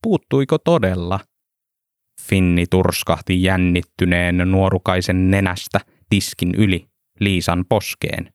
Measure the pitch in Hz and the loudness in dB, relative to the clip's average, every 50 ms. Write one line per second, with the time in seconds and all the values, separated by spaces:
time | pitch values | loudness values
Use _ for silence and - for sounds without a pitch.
0 | - 233 196 165 _ _ - 135 139 - 160 156 _ 170 170 165 107 95 92 92 | 0 0 -2 -2 _ _ 0 0 0 0 -2 0 _ 0 0 2 0 0 -2 -2
1 | 85 87 92 98 - _ _ _ _ _ _ _ _ _ _ _ _ _ _ _ | -2 -2 -4 -4 -6 _ _ _ _ _ _ _ _ _ _ _ _ _ _ _
2 | _ _ _ - - - 98 95 92 90 87 87 87 85 - 92 90 90 87 - | _ _ _ -20 -4 0 2 2 4 4 2 2 0 2 2 2 2 2 0 -2
3 | - - 85 - - - 92 90 92 92 95 92 90 90 87 87 82 _ _ - | -2 -2 -4 -4 -2 -2 0 0 2 2 2 2 2 2 0 0 -2 _ _ -2
4 | 92 90 87 87 87 87 90 90 90 92 95 95 95 95 92 90 _ - 92 92 | 0 0 2 0 0 0 0 0 0 2 2 2 2 2 0 0 _ -2 -2 0
5 | 92 - 92 92 92 92 95 98 98 92 90 92 - - - 98 - _ _ _ | 0 0 0 2 2 2 2 2 2 0 -2 -6 -10 -4 -6 -6 -6 _ _ _
6 | _ _ 107 98 - - - - 87 87 90 92 107 101 92 85 - _ _ _ | _ _ -2 0 0 -4 -6 -6 -4 -2 0 2 2 2 0 -2 -6 _ _ _
7 | _ _ _ _ 101 101 95 87 80 - 87 90 90 _ 117 104 - - - _ | _ _ _ _ -2 0 0 0 0 0 -2 -2 -2 _ -2 -2 -2 -4 -8 _
8 | - - - 82 85 - | -4 -4 -4 -4 -6 -12